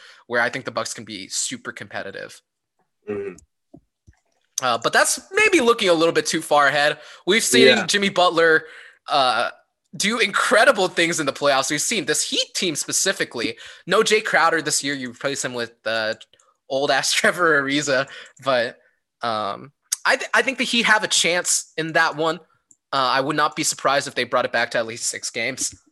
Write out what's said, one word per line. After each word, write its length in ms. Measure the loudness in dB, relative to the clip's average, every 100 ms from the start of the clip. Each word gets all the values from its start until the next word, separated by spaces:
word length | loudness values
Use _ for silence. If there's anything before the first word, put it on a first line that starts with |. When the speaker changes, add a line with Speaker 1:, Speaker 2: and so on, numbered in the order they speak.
| -20 -20 -4
Speaker 1:
where 140 | -2
I 80 | -2
think 160 | -4 -8
the 60 |
Bucks 220 | -6 -8
can 120 | -10 -12
be 220 | -14 -8
super 420 | -6 -6 -8 -12
competitive. 720 | -14 -12 -12 -10 -12 -14 -18 _ _ _ _ _ _ -10
Speaker 2:
Mm-hmm. 260 | -8 -8 -14 _ _ _ -20 _ _ _ _ _ _ _ -4
Speaker 1:
Uh, 160 | 0 0
but 160 | 2
that's 260 | 2 2 0 -4
maybe 260 | 2 4 4
looking 300 | 4 2 4
a 40 |
little 200 | 4 4
bit 120 | 2 -2
too 160 | -4
far 260 | 2 4 4
ahead. 300 | 4 0 -2 -12 -10 0
We've 160 | 2
seen 240 | 4 6 8
Speaker 2:
Yeah. 180 | 6 0
Speaker 1:
Jimmy 240 | 0 0
Butler, 560 | 2 2 4 4 4 0 -20 -20 _ -2
uh, 440 | 0 2 2 -2 -6 _ _ _ -4
do 240 | -2 0
incredible 680 | 0 0 2 4 4 4 2
things 320 | 2 0 0
in 60 | -4
the 80 |
playoffs. 360 | 0 2 2 0
We've 100 | -4
seen 240 | -2 -4 -2
this 160 | -2 -2
Heat 240 | -4 -4
team 220 | -4 -4 -4
specifically. 800 | -4 -2 -2 -2 -4 -4 -6 -8 -18 -16 -2
No 160 | 0
Jay 180 | 2 0
Crowder 400 | 2 2 2 2
this 220 | -2 -4
year. 100 | -4
You 160 | -6 -10
replace 320 | -8 -6 -6
him 100 | -6
with, 200 | -6 -8 _ -6
uh, 300 | -4 -4 -6 -14 _ _ _ -6
old-ass 420 | -2 0 0 0
<laughs> 0 |
Trevor 480 | 0 0 2 2 2
Ariza. 460 | 0 -2 0 0 -2 -10 -20 _
But, 340 | 0 0 0 -6 _ _ _ -8
um, 500 | -4 -4 -4 -8 -14 _ -10 -4 0
I 100 | 0
th-, 120 | 0
I 80 | 0
think 160 | 0 -2
the 60 | -2
Heat 200 | 0 2
have 180 | 2
a 40 | 2
chance 640 | 0 2 0 0 -2 -4 -8
in 160 | -2
that 220 | 0 0 0
one. 220 | -2 -4 _ _ _ _ -6
Uh, 180 | -2 0
I 80 | 0
would 140 | 0 0
not 200 | 0 0
be 60 |
surprised 440 | -4 -2 0 0 -2
if 80 | -6
they 80 |
brought 220 | -2 -2 0
it 60 |
back 180 | -2 -2
to 60 | -2
at 80 | -4
least 220 | -6 -8
six 220 | -8 -8
games. 440 | -6 -6 -4 -8 -8 _